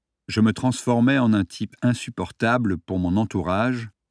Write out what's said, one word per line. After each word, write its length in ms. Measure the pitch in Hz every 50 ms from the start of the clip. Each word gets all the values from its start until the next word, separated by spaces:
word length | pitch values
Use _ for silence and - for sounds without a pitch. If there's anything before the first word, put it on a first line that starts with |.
| _ _ _ _ _
je 140 | - - 110
me 100 | 110 -
transformais 680 | - - - 127 123 - - 123 120 117 120 131 139
en 160 | 135 123 113 107
un 120 | 101 92
type 320 | - - - 110 - - -
insupportable 960 | - 123 120 - - 127 - - 90 - - - 113 113 120 123 113 98 92
pour 220 | 82 - - 95 92
mon 160 | 90 87 90
entourage, 760 | 107 110 92 - 95 78 90 92 101 117 127 127 120 113 104 - _ _ -